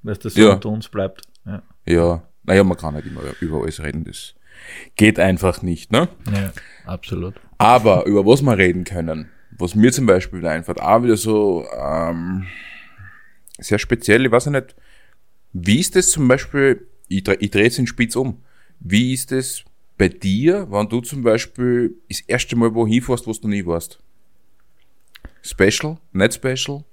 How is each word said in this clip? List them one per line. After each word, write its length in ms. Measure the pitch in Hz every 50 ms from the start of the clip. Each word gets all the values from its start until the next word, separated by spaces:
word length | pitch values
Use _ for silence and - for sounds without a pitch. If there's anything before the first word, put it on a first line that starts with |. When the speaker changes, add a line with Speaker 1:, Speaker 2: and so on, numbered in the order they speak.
| -
Speaker 1:
Dass 160 | 113 104 -
das 140 | - 110 -
so 60 | 104
Speaker 2:
Ja. 120 | 107 107 98
Speaker 1:
unter 160 | 98 - 107
uns 200 | 107 107 107 -
bleibt. 320 | - 104 95 95 - - - - - - -
Ja. 180 | - 107 95 - - - - _
Speaker 2:
Ja, 420 | - 85 85 85 85 85 82 - - _ _ _
naja, 200 | - 92 98 98
man 140 | 92 87
kann 180 | - 82 78 73
nicht 120 | 76 -
immer 140 | - - 71 - - - -
über 220 | 87 80 78 73
alles 200 | 57 - - -
reden, 220 | 80 73 69 82 80
das 320 | - - - - - - - - - - - - - - - - - -
geht 240 | - 110 107 107 -
einfach 420 | 87 95 92 85 98 92 85 -
nicht, 300 | - 90 85 - - -
ne? 160 | - 127 170 175 - - - -
Speaker 1:
Ja, 200 | 101 98 98 95 - - - - - - -
absolut. 500 | - 87 87 - - - 92 87 92 101 - - - -
Speaker 2:
Aber 480 | - - 110 123 127 107 113 95 92 -
über 200 | - 104 101 95
was 160 | 104 127 131
wir 160 | 139 135 113
reden 260 | 95 95 90 85 90 87
können, 460 | - 95 90 82 80 80 78 76 - - - - - -
was 180 | - 87 87 92
mir 160 | 107 110 127
zum 140 | 127 - 135
Beispiel 340 | 113 92 92 92 - - 90
wieder 120 | 82 82
einfällt, 300 | 78 82 82 - 85 -
auch 220 | - 87 104 117 120
wieder 140 | 120 113
so, 480 | 101 101 110 110 107 104 101 90 85 67 - -
ähm, 680 | 60 69 71 78 80 82 82 85 82 85 90 92 95 92 92 - - - - - - - - - - - - - - - - - - - - -
sehr 220 | - - - 104 104
speziell, 460 | - - 123 120 - - 104 120 131
ich 60 | 127
weiß 160 | 107 123 127
nicht, 280 | 147 143 135 131 - - - - - - - - - - - - - - - - - -
wie 260 | 92 85 95 104 139
ist 160 | 185 - -
das 140 | 185 180 -
zum 160 | - 156 143
Beispiel, 600 | 123 127 135 - - - 143 139 139 123 - - - - - -
ich 160 | - - 98 95
dreh, 140 | - 98 -
ich 120 | - 101
dreh 120 | - 104 104
jetzt 140 | 120 123
den 100 | - 127
Spitz 280 | 113 - - 120 117 -
um, 260 | 123 131 131 101 - - - - - - - - -
wie 340 | - 85 95 107 123 127 131
ist 180 | 131 - -
das 320 | 135 131 127 - - - - - - - - - _
bei 120 | - 101 90
dir, 600 | - - - 98 95 107 131 160 185 202 190 131
wenn 180 | 98 101 107 101
du 100 | 107 123
zum 220 | 120 - 147 139 120
Beispiel 720 | 117 107 117 - - - - 123 123 123 123 120 113 - - - -
das 100 | - -
erste 340 | - - 120 123 - - -
Mal 160 | 120 117 117 110
wohin 260 | 117 117 107 110 123
fährst, 240 | 123 127 127 120 -
wo 40 | 110
du 160 | 110 - -
nie 180 | 107 101 101 92
warst? 340 | 87 85 85 - - - - - - - - - - - - _ - - - - - - - - - - - - - - - - - - -
Special? 560 | - - - - 95 101 110 - - 151 160 - - -
Nicht 220 | - 95 98 117 131
special? 500 | - - 131 131 131 - - 143 143 147 -